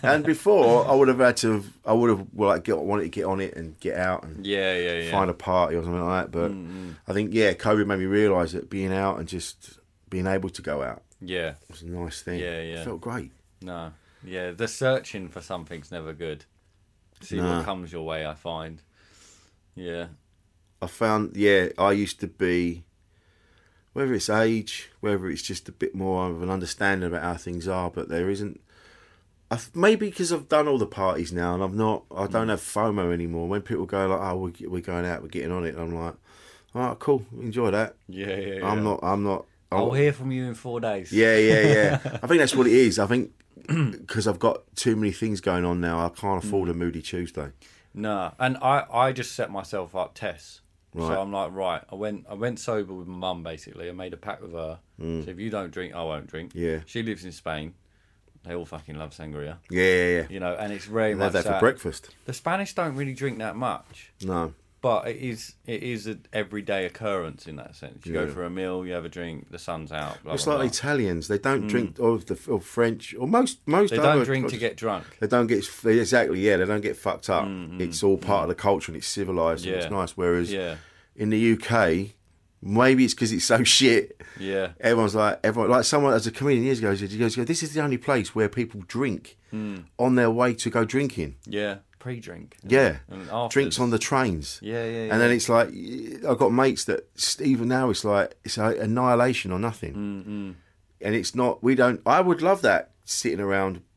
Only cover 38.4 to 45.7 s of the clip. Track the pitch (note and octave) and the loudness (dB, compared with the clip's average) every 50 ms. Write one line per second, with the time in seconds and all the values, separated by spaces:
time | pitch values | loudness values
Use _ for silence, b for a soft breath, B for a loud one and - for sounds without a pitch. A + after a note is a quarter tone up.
38.4 | G2 G2 G2 F#2+ F#2+ G2 G#2+ G#2+ G#2+ G#2+ G2 - - F2+ G2 G2+ G2+ G2+ G2 - | -6 -6 -6 -4 -2 -2 0 0 0 0 0 0 0 0 0 0 0 0 -2 -2
39.4 | - _ _ _ _ _ F#2 F#2+ A2 A#2+ B2 C3+ C#3+ D3 C#3+ C#3+ C3 C3+ C3 B2+ | -4 _ _ _ _ _ -2 0 0 2 2 4 2 2 2 -2 -6 -6 -4 -4
40.4 | B2+ B2 A#2 - - B2+ A#2+ A#2+ A2+ A2+ G#2 G2 F#2 - - G#2+ A2+ A2+ A2+ A2 | -4 -6 -8 -10 -10 -8 -6 -4 -2 -2 -4 -4 -6 0 4 6 8 8 8 8
41.4 | A2 A2 A2 A2 G#2+ G#2 A2 G#2+ G#2+ G2 F#2+ C3+ - C3+ - A#2 - B2 E3+ E3+ | 8 8 8 8 8 8 8 8 6 4 4 0 -2 -4 -8 -6 2 4 6 6
42.4 | D3 B2+ - C3 B2+ A#2+ G#2+ B2+ C3 A2+ E2+ A2+ G2+ G2 A#2+ B2+ A2+ - - _ | 6 4 4 4 6 8 8 8 8 8 6 2 2 2 2 0 0 -2 -8 _
43.4 | _ _ _ - - - D3+ E3 D3+ A#2+ G2 - - - - A2+ G2 G#2+ G2 F2+ | _ _ _ -20 -4 -2 0 0 0 0 -2 -6 -12 -6 -4 -2 0 0 0 2
44.4 | - A#2 - - _ _ - - - B2+ A2+ A2 G#2+ G#2 F2+ - - A2 G#2+ F#2+ | 2 0 0 0 _ _ -10 -2 0 2 2 2 2 0 0 -2 -2 -4 -4 -2
45.4 | - G2 F2+ F2+ F2 F2 | 0 0 0 2 2 0